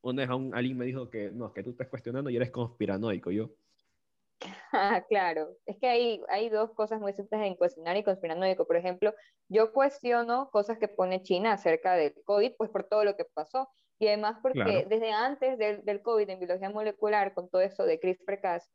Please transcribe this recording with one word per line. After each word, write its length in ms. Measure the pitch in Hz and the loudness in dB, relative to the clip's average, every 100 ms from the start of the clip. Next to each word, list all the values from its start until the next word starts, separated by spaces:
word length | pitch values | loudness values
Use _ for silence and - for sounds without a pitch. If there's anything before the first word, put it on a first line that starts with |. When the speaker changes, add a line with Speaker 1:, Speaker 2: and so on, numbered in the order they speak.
Speaker 1:
una 200 | 127 127 | -4 -2
vez 60 | 127 | -2
a 60 | 127 | -2
un, 180 | 131 117 | -2 -2
alguien 220 | 127 127 | -2 -2
me 80 | 123 | -4
dijo 240 | 131 123 | -6 -8
que, 220 | 110 101 | -8 -8
"No, 160 | 110 110 | -8 -10
es 60 | |
que 100 | - | -8
tú 80 | 110 | -10
estás 160 | 120 127 | -8 -10
cuestionando 400 | 123 127 127 143 | -8 -6 -6 -2
y 60 | 120 | -2
eres 140 | 123 | -2
conspiranoico", 800 | - 117 - 101 95 113 95 - | -2 -6 -4 -2 -2 -2 -4 -2
yo. 240 | 101 110 _ _ _ _ _ _ _ _ _ | -4 -4 _ _ _ _ _ _ _ _ _
Speaker 2:
<laughs> 280 | - 190 - | -16 -16 -4
Ah, 320 | 240 202 202 - | 0 2 0 2
claro, 480 | 208 180 160 156 180 - | 0 2 -2 -6 -10 -14
es 120 | 196 | -2
que 80 | 254 | 0
hay, 340 | 240 240 208 - | 2 0 -2 -4
hay 200 | 196 233 | -4 -2
dos 220 | 214 220 | 0 -2
cosas 260 | 220 214 220 | -2 -4 -2
muy 120 | 202 | -6
distintas 300 | 202 202 214 | -6 -6 -2
en 140 | 208 180 | -2 0
cuestionar 420 | 175 175 165 190 | 0 0 -2 0
y 60 | |
conspiranoico. 600 | 202 190 165 165 190 185 160 | 0 -2 -2 -2 0 0 2
Por 80 | 170 | 2
ejemplo, 360 | 180 180 220 214 - _ _ | 0 0 -2 -2 -20 _ _
yo 240 | 202 220 | 2 4
cuestiono 760 | 233 277 277 240 240 233 240 269 | 4 2 0 0 0 2 -2 0
cosas 260 | 208 208 226 | 0 0 -2
que 80 | 208 | -4
pone 340 | - 185 190 | 0 0 -2
China 300 | 190 180 220 | 0 2 2
acerca 400 | 202 185 165 185 180 | 2 2 2 2 2
del 180 | 147 - - | 2 -2 0
covid, 280 | 202 240 247 | 2 2 0
pues 120 | 220 | -4
por 140 | 208 196 | -2 0
todo 180 | 214 | 2
lo 120 | 208 196 | 2 0
que 100 | 165 | -6
pasó, 440 | - 156 254 262 _ _ _ | -6 -6 -4 -6 _ _ _
y 80 | 214 | 2
además 300 | 208 214 220 | 2 0 0
porque 440 | 262 254 - 196 190 | -2 2 2 2 2
Speaker 1:
Claro. 40 | |
Speaker 2:
desde 220 | 220 226 | 0 2
antes 460 | 214 247 285 262 254 | 0 0 0 -2 0
del, 260 | 214 208 202 | -2 -2 -4
del 160 | 202 | -4
covid 280 | 220 220 202 | 0 0 0
en 100 | 185 | -4
biología 300 | 175 185 196 | -4 -2 -2
molecular, 640 | 208 214 208 214 214 196 | -4 -4 -2 2 2 2
con 160 | 190 180 | -2 -2
todo 120 | 185 | 2
esto 240 | 190 190 190 | 2 2 0
de 140 | 160 | 2
crispr-Cas 680 | 185 180 - 196 190 175 - | 0 -2 -4 -4 -2 -4 -8